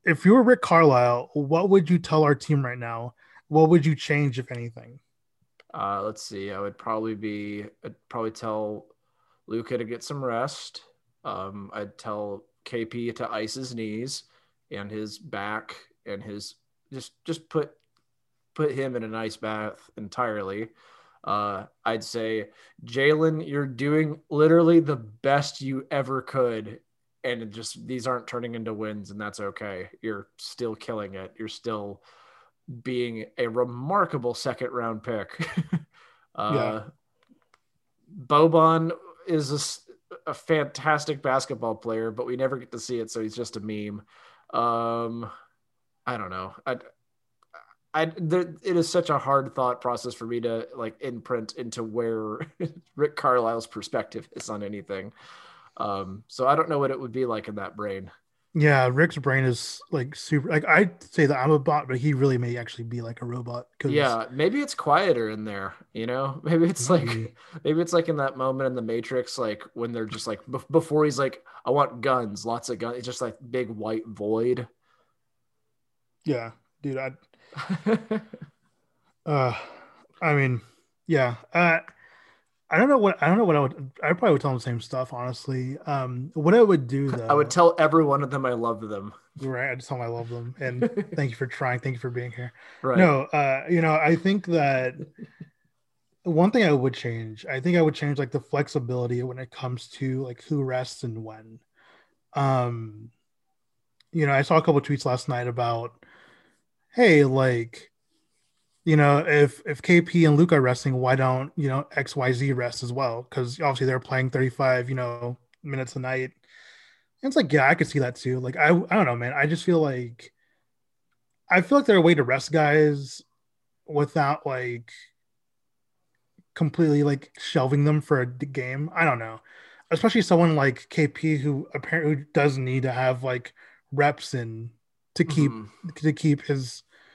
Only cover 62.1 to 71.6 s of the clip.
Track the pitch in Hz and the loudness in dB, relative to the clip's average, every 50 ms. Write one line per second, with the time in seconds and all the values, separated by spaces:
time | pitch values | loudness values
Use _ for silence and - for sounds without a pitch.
62.1 | 143 127 139 139 131 120 123 120 120 120 117 113 - 120 117 113 120 120 113 113 | 2 2 2 2 2 0 -2 -4 -6 -8 -10 -10 -12 -12 -12 -10 -8 -8 -8 -10
63.1 | 117 - 127 120 120 123 117 117 117 123 - - _ - - 139 143 147 143 127 | -12 -10 -10 -8 -8 -8 -8 -10 -10 -10 -12 -12 _ -6 -2 0 2 4 4 4
64.1 | 117 113 110 - 127 139 151 190 233 285 285 277 - - - 151 143 175 202 190 | 2 0 -2 -4 -2 0 0 0 0 0 -4 -4 -6 -4 2 4 4 6 6 4
65.1 | 127 120 113 107 110 107 107 107 101 98 95 95 - - - _ - 113 113 120 | 2 2 0 -2 -4 -6 -8 -8 -8 -8 -8 -10 -12 -14 -20 _ -10 -8 -6 -4
66.1 | 123 131 135 135 131 147 - - 170 165 170 175 - - - - 180 165 120 117 | -4 -4 -4 -4 -6 -6 -2 0 2 4 4 2 2 0 0 2 2 2 2 0
67.1 | 113 113 113 117 - _ - - - 156 - 143 156 165 170 165 180 170 165 165 | -4 -6 -6 -10 -14 _ -20 -20 -16 -6 -4 -2 0 0 0 0 0 0 2 0
68.1 | 156 147 135 135 135 131 131 135 131 131 135 131 127 123 113 110 113 117 113 - | 0 -2 -2 -4 -4 -2 -2 -2 -2 -2 -2 -4 -4 -4 -4 -4 -4 -4 -4 -4
69.1 | 131 127 123 - - 131 120 107 104 101 - - _ 117 117 117 117 117 110 104 | -4 -4 -4 -4 -6 -6 -4 -4 -6 -8 -12 -14 _ -8 -6 -6 -6 -6 -6 -8
70.1 | 104 107 - 117 107 - - 127 123 131 - - 143 165 165 - 147 151 151 151 | -8 -8 -8 -8 -8 -10 -8 -10 -10 -10 -4 0 2 2 2 2 2 2 2 2
71.1 | 127 131 135 131 - - _ - - - | 2 0 -2 -2 -4 -8 _ -20 -20 -6